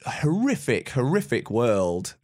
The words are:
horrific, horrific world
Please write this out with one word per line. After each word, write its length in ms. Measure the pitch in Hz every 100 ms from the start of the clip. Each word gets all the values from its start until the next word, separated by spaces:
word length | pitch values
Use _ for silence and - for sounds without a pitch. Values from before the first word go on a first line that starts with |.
| -
horrific, 840 | - 147 185 269 247 - 104 -
horrific 600 | 135 127 202 196 117 -
world 640 | 107 120 101 90 87 95 -